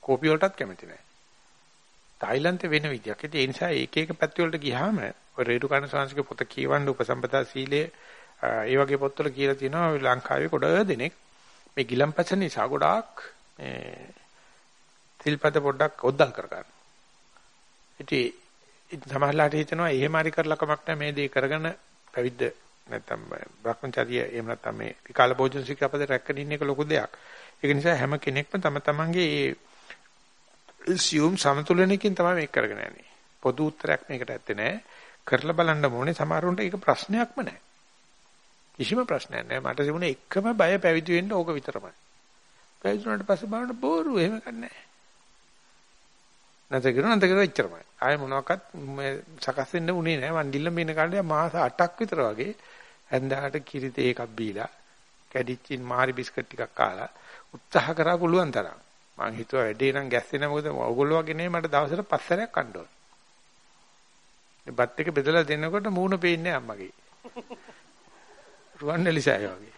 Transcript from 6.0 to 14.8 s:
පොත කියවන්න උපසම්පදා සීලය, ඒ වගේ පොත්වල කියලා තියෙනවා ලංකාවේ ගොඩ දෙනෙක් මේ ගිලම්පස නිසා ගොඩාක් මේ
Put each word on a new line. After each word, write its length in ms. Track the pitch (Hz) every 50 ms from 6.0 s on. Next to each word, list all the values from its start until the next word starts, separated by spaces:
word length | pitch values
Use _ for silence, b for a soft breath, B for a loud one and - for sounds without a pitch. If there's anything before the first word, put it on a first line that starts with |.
| 139 135 139 143 139
පොත 180 | - - - 131
කියවන්න 440 | - - - 135 135 139 147 143 139
උපසම්පදා 540 | 131 - 123 127 127 127 127 127 - 135 131
සීලය, 380 | - - 135 131 135 143 147 156 165 B B B B B B B B B _ - 123 113 113
ඒ 140 | 107 113 131
වගේ 220 | 135 139 135 143 139
පොත්වල 300 | 139 139 139 - 156 147
කියලා 260 | 127 131 139 139 139
තියෙනවා 400 | 135 135 135 143 170 175 165 156 143 135
ලංකාවේ 440 | 127 123 127 - - 135 135 147 165
ගොඩ 180 | 160 139 135 151 165 185 220
දෙනෙක් 280 | 190 160 113 127 160 - _ _ _ b b b b b b b b
මේ 140 | _ 143 131
ගිලම්පස 460 | 113 127 127 139 151 151 - 175 - 190
නිසා 340 | 196 196 151 - 117 107
ගොඩාක් 560 | 123 143 143 147 156 185 220 226 - - - - - - _ _ _ _
මේ 680 | - 143 135 64 - - - 50 - - - - - - b b b b b b b b b _ _